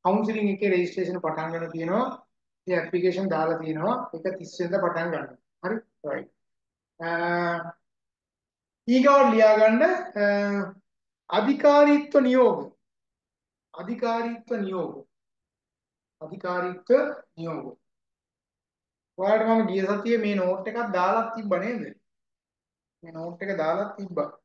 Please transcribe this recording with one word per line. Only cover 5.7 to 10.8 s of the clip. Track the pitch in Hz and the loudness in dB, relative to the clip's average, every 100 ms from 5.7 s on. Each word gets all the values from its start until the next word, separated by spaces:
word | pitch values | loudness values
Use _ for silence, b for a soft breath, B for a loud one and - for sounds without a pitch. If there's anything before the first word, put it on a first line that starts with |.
| 226 _ _ | -8 _ _
රයිට්. | 147 139 - _ _ _ _ _ _ _ | -10 -10 -10 _ _ _ _ _ _ _
අ, | 165 170 170 175 170 170 165 - _ _ _ _ _ _ _ _ _ _ - | -6 -4 -2 -2 -2 -4 -8 -16 _ _ _ _ _ _ _ _ _ _ 2
ඊගාවට | 254 277 277 254 | 4 6 8 6
ලියා | 220 220 214 | 6 6 8
ගන්න, | 220 233 330 359 - | 6 6 2 2 -4
අ, | 208 202 202 202 202 185 - | -2 0 0 0 -4 -6 -12